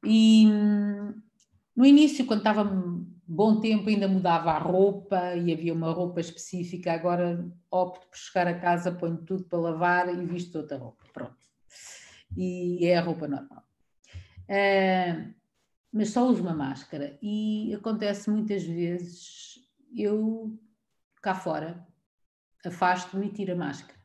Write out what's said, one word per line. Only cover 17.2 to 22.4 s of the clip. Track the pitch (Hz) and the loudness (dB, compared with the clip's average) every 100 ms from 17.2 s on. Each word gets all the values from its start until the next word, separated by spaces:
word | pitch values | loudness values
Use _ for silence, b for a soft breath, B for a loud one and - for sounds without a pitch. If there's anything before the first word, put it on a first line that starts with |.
e | 208 214 214 214 214 | -8 -4 -4 -4 -4
acontece | 208 226 220 208 202 - | -6 -4 -2 -2 -4 -2
muitas | 214 214 202 | -2 -2 -4
vezes | 165 165 170 175 175 - - - - - _ _ _ 240 | -4 -4 -4 -4 -8 -16 -20 -20 -20 -20 _ _ _ -6
eu, | 208 214 220 226 220 220 _ _ _ _ _ _ | -2 0 -2 -4 -8 -12 _ _ _ _ _ _
cá | 202 190 | -6 -4
fora, | - 156 160 175 - _ _ _ _ _ | -4 -6 -6 -12 -20 _ _ _ _ _